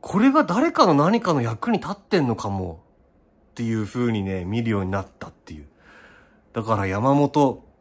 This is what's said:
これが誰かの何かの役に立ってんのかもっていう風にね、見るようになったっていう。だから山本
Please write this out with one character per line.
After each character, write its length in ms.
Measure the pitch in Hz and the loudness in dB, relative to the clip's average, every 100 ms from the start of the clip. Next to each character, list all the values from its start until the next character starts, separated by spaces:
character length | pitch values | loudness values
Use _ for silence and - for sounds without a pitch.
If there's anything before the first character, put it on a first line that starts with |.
こ 180 | - 190 | -2 2
れ 120 | 254 | 4
が 120 | 294 | 4
誰 280 | - 180 330 | 2 2 0
か 140 | - 233 | 4 4
の 80 | |
何 280 | 143 156 233 | 6 4 2
か 120 | 226 | 2
の 80 | 151 | 0
役 300 | 117 113 226 | 0 -4 -2
に 80 | 214 | -2
立 120 | - | -2
っ 20 | 202 | -10
て 240 | _ 190 | _ 0
ん 80 | 131 | 0
の 80 | 110 | -2
か 140 | 110 | -4
も 340 | 98 90 82 _ _ _ _ _ _ _ | -6 -8 -10 _ _ _ _ _ _ _
っ 20 | - | -8
て 60 | |
い 100 | 117 110 | -4 -4
う 100 | 104 | -4
風 260 | 123 120 | -2 -2
に 120 | 110 | 0
ね、 220 | 95 95 90 | -2 -6 -4
見 180 | 113 | -4
る 80 | 113 | -2
よ 100 | 104 | -2
う 40 | 92 | -2
に 40 | |
な 140 | 98 | -4
っ 40 | 92 _ | -8 _
た 80 | - | -20
っ 40 | |
て 220 | - - | -20 -20
い 80 | 78 | -20
う。 60 | 71 _ _ - - - _ _ _ | -20 _ _ -20 -20 -20 _ _ _
だ 100 | - | -10
か 120 | 110 110 | -4 -2
ら 120 | 98 | -2
山 260 | 98 123 | 0 2
本 500 | 139 143 147 139 110 - _ | 2 2 2 0 0 -14 _